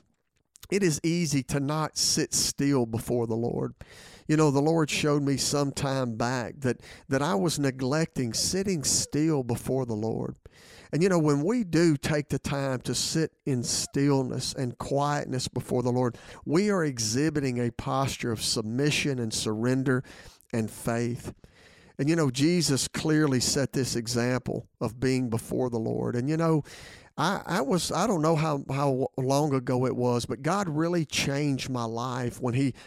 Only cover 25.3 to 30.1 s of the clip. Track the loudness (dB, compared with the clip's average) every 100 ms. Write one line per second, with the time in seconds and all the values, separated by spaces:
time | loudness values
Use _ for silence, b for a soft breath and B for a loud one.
25.3 | -2 -2 -2 -2 -2 -2 -2 -2 -2 -2
26.3 | 0 2 2 0 B B B B -2 0
27.3 | 0 -2 -2 0 0 0 0 0 2 2
28.3 | 2 2 -2 -2 0 0 2 0 -2 2
29.3 | 2 4 2 0 0 0 2 2